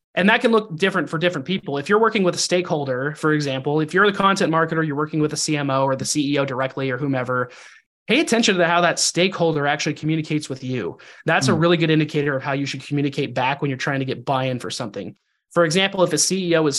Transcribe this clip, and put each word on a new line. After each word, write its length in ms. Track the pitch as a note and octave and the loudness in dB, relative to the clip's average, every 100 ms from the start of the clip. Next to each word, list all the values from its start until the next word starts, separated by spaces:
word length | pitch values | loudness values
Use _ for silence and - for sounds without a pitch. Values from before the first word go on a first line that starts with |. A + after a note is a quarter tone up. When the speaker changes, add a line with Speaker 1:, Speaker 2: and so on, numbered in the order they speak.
| _ - | _ 0
Speaker 1:
And 80 | F#3+ | 2
that 140 | A#3+ | 4
can 100 | A#3+ | 4
look 240 | A3 G#3+ D#3 | 2 0 -2
different 340 | F#3+ F#3 D3 | 0 0 -2
for 80 | D#3+ | 0
different 300 | F3 D3+ C3 | 0 -2 -4
people. 300 | F#3+ - C#3 | -6 -4 -6
If 100 | C#3 | 2
you're 100 | G#3 | 2
working 260 | A3+ A3 | 4 2
with 120 | F3+ F3 | 0 0
a 40 | |
stakeholder, 760 | - F3+ F3 D#3 C3 B2 C#3+ D3+ | 0 0 0 -2 -2 -4 -4 -2
for 160 | D#3 | 0
example, 480 | D3+ C#3+ C3 C#3+ D3+ | 0 0 -4 -2 0
if 140 | D3+ | 0
you're 180 | F#3 G#3 | 2 2
the 60 | G3 | 4
content 340 | G3 F#3+ D#3+ | 2 2 2
marketer, 340 | D#3+ D#3+ E3 D#3+ | 2 0 0 -2
you're 120 | C#3+ | -2
working 240 | D3+ D#3 | -2 0
with 100 | D3+ | -2
a 60 | D3+ | -2
C 180 | - D3 | -2 -2
M 140 | C#3+ | 0
O 160 | C3+ C3+ | 0 0
or 100 | C3 | 0
the 80 | |
C 300 | - D3+ C#3 | -2 -2 0
E 40 | C#3+ | 0
O 40 | |
directly 480 | C#3 B2+ C3 - C3+ | 0 -2 -4 -4 -4
or 60 | B2 | -2
whomever, 520 | C#3+ C3 B2 B2+ B2 - - - _ _ - | -2 -2 -2 -2 -2 -8 -20 -20 _ _ 0
pay 100 | B3+ | 0
attention 380 | E4 A#3 A#3 F#3 | 2 2 2 4
to 100 | E3 | 4
how 140 | F3 | 4
that 180 | E3+ D3+ | 2 2
stakeholder 640 | - E3+ F#3+ F#3+ E3 D#3 C#3+ | 0 2 0 2 0 0 0
actually 280 | C#3+ D#3 | -2 -4
communicates 560 | C#3 D3+ D#3+ D#3 D3+ - | -4 -2 -2 -2 -4 -4
with 120 | C3 | -10
you. 360 | B2+ B2+ E2+ - - - - | -6 -4 -4 -8 -16 -8 0
That's 220 | E3 C#3 | 2 2
a 60 | |
Speaker 2:
Hmm. 80 | E3 | 4
Speaker 1:
really 160 | E3+ F3 | 4 4
good 120 | D#3+ | 4
indicator 460 | D#3 D3+ D3 D3 C3+ | 2 2 0 -2 -2
of 80 | |
how 80 | D3 | -2
you 140 | C#3 C#3 | -4 -4
should 180 | C3 | -8
communicate 500 | - D3 C#3+ C#3+ C3+ | -4 -2 -2 -2 -4
back 280 | B2 B2+ C#3+ | -2 -2 -2
when 80 | C#3+ | -4
you're 80 | B2+ | -4
trying 220 | D#3 C3+ | -4 -4
to 60 | C3+ | -4
get 200 | C3 B2 | -6 -2
buy-in 340 | C3 C3 B2+ | -2 -2 -4
for 100 | F2+ | -6
something. 460 | - A2+ G2+ E2 - _ _ _ | -8 -8 -8 -12 -14 _ _ _
For 120 | F3 | 2
example, 400 | E3 F3 G3 G3 | 2 4 2 2
if 80 | F3 | 2
a 60 | D3+ | 2
C 320 | - F#3+ F3+ | 0 0 2
E 60 | D#3+ | 2
O 100 | |
is 80 | D#3 | 2